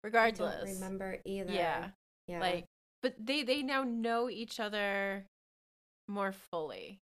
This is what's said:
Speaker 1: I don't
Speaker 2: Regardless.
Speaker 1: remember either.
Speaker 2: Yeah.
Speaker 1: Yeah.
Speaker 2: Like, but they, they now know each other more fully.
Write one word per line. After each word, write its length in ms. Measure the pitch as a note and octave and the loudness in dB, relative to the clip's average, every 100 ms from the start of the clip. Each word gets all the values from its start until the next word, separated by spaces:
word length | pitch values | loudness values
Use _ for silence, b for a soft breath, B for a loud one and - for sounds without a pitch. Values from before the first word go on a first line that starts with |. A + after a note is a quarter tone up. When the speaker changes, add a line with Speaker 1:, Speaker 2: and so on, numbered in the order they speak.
Speaker 1:
I 40 | G#3+ | 4
don't 60 | |
Speaker 2:
Regardless. 600 | A3+ A3+ G#3 F3 F2 G3 | 6 6 4 -2 -2 -4
Speaker 1:
remember 440 | F#3+ F#3+ F#3+ F#3+ F#3+ | -4 -4 -4 -4 -6
either. 280 | - G3 F3+ | -6 -4 -2
Speaker 2:
Yeah. 360 | F#3 F3 C3+ F#3+ - _ _ - | 2 2 0 -4 -12 _ _ -8
Speaker 1:
Yeah. 120 | F3 | 0
Speaker 2:
Like, 240 | F3+ F3+ E3+ _ _ _ | 0 0 -4 _ _ _
but 120 | B3+ B3+ | -2 -2
they, 240 | A3 C#4+ | -2 0
they 200 | B3 C#4+ | 2 0
now 200 | C4 C4+ | 2 0
know 440 | C4 A#3 A3+ A#3 B3 | 0 0 2 2 0
each 280 | G3+ A#3 - | -2 -8 -4
other 640 | G#3+ G#3 G3+ G3 G3 G3 G3 _ _ _ _ _ _ _ - | -2 0 2 2 0 -2 -8 _ _ _ _ _ _ _ -8
more 240 | G3+ G3 | -2 -2
fully. 640 | F#3+ - F3 D3+ F#2+ D2+ G3 | -2 -4 -4 -2 -6 -10 -14